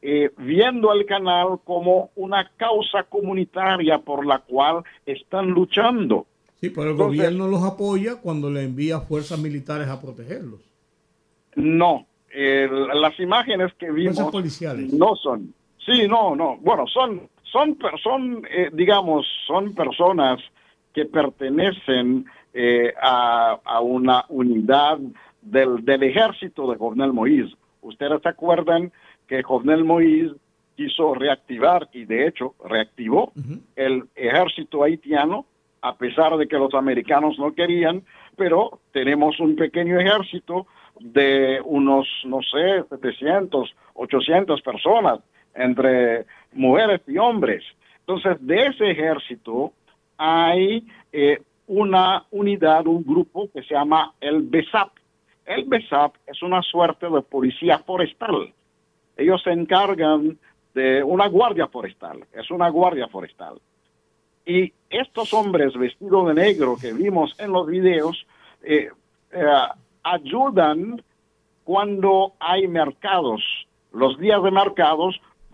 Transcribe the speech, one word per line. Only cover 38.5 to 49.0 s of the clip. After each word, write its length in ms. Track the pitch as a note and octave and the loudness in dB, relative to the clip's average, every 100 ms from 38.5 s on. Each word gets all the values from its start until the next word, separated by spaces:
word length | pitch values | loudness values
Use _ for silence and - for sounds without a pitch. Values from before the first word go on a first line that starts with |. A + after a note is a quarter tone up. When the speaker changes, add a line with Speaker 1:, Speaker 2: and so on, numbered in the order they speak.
| E3 A#3 - _ | 2 2 -4 _
Speaker 1:
tenemos 460 | C#3 C3 D3 D3+ D3 | -4 0 2 2 2
un 140 | D#3+ D#3 | 0 0
pequeño 420 | D#3+ E3+ E3+ F3+ | 0 -2 0 2
ejército 680 | F#3 G#3 F#3 F3+ - F3 F#3+ _ _ _ | 2 2 -2 -12 -8 -8 -8 _ _ _
de 600 | A#2 A#2+ C#3 C3+ C3+ C3+ | -2 2 4 4 2 0
unos, 440 | B2+ C#3+ C#3 C#3 C3+ - | -2 2 4 4 2 -8
no 160 | C3 C3 | -6 -6
sé, 400 | B2 C#3 F3 G3 - | -4 -2 0 0 -4
setecientos, 840 | C3+ B2 - C#3+ F#3+ F#3+ C#3 A#2 _ _ | -8 -8 -4 -2 -2 0 -4 -4 _ _
ochocientas 640 | - A#2+ C3+ A#2+ E3+ F#3+ D3 | -14 -4 -2 2 2 2 -4
personas, 580 | - G#2 D#3 A3+ F#3 A2+ _ _ _ | -4 -4 2 2 2 -2 _ _ _
entre 720 | - B2+ B2 C3 B2+ A#2+ A#2 G#2+ - _ | -4 -2 2 2 4 2 0 -6 -18 _
mujeres 480 | - C3 C#3+ A3 F#3+ - | -2 2 4 4 0 -2
y 120 | D3+ | 0
hombres. 440 | A#3 A3+ C3 F#2+ - _ _ _ | 0 2 -2 -2 -8 _ _ _
Entonces, 440 | - F3+ F#3+ E3+ | -8 -4 -2 -2
de 220 | C3 F3 C#4 | -2 0 0
ese 240 | C4 G#3 | 0 -2
ejército 840 | D#3 | 0